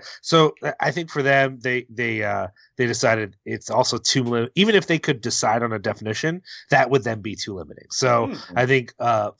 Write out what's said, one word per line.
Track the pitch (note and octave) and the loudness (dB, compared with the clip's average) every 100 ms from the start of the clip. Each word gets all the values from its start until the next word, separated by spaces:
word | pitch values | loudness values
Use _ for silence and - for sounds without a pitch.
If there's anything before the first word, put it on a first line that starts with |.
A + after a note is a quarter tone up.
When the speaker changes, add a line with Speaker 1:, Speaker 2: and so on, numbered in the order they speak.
| - - | 0 -14
Speaker 1:
So | - E3 D#3 - D#3 - | 2 4 4 2 -6 -2
I | - | -2
think | C#3 E3 | -2 -4
for | D3 | -2
them, | C#3 C#3 C3+ C3 | 2 4 2 0
they, | B2+ B2 A#2+ | -4 -4 -4
they, | A#2 A#2+ A2 | -6 -4 -2
uh, | G#2 G2+ F#2+ - _ - | -2 -4 -6 -10 _ -4
they | B2 | -2
decided | A#2 B2+ A2+ G#2+ - - | 2 2 2 -2 -10 -12
it's | A2 - | -10 -2
also | A2 B2+ A#2 | 0 0 0
too | - C#3+ | 0 0
li-, | A#2+ A#2+ A#2+ | 0 0 0
even | - G#3 | 2 4
if | G#3 - | 4 2
they | D#3+ | 0
could | - C3 | 0 -4
decide | A#2 - A#2 A2+ | -4 -2 0 0
on | A#2 | 0
a | A2 | -2
definition, | G#2 G#2 G#2+ A2 D#3 F3 - - - | -4 -4 -4 -4 -4 -4 -10 -20 0
that | C3+ C3 | 2 4
would | C3+ | 2
then | A#2 G#2+ | 0 -4
be | G2+ G2 | -8 -10
too | - | -10
limiting. | F#2+ D2+ - - | -12 -14 -18 -12
So | - C3 A#2+ A2+ | -2 2 2 0
Speaker 2:
Hmm. | A3+ - F2+ | -6 -6 -2
Speaker 1:
I | B2 | 2
think, | C3+ A#2+ - | 2 0 -4
uh, | A#2 A2+ G#2 | 0 0 -2